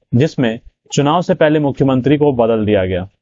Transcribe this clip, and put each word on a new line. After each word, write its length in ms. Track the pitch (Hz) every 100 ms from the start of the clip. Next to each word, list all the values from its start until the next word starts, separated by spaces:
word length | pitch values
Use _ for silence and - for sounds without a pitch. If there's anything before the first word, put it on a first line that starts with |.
| _ 120
जिसमें 440 | 156 - 120 113 - _ _
चुनाव 300 | - 143 170
से 120 | 175
पहले 260 | 170 156 156
मुख्यमंत्री 580 | 143 123 139 131 127 147
को 160 | 147
बदल 320 | 123 113 113 104
दिया 200 | 104 92
गया। 220 | 90 95 _